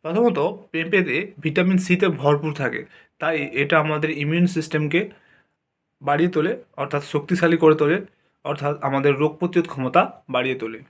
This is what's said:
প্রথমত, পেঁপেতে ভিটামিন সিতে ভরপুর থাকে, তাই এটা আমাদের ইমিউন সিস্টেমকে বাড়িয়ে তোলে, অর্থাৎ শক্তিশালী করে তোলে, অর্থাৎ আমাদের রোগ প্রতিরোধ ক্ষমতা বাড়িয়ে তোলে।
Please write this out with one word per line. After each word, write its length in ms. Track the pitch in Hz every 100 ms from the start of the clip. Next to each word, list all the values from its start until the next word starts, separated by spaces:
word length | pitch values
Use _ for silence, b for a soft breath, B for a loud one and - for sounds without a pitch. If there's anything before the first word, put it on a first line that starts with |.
প্রথমত, 360 | 160 185 240 175 160 208 -
পেঁপেতে 640 | 165 165 196 170 135 202 -
ভিটামিন 380 | 160 160 180 185
সিতে 300 | 180 180 190
ভরপুর 440 | 147 143 147 156
থাকে, 320 | 147 127 120 - b b _
তাই 180 | 156 160 143
এটা 260 | 135 143 165
আমাদের 320 | 151 151 156
ইমিউন 360 | 151 147 170 180
সিস্টেমকে 640 | 165 156 156 151 170 202 b b b b _ _ _ _ _
বাড়িয়ে 280 | 139 147 175
তোলে, 320 | 156 165 - - -
অর্থাৎ 260 | 143 147
শক্তিশালী 520 | - 151 143 180 170 165
করে 180 | 156
তোলে, 320 | 156 147 180 190 _ _ _
অর্থাৎ 380 | 139 147 143 147
আমাদের 340 | 139 135 139 139
রোগ 200 | 151 156
প্রতিরোধ 280 | 175 175 170
ক্ষমতা 540 | 135 127 165 208 - -
বাড়িয়ে 240 | 127 131
তোলে। 280 | 127 113 113 139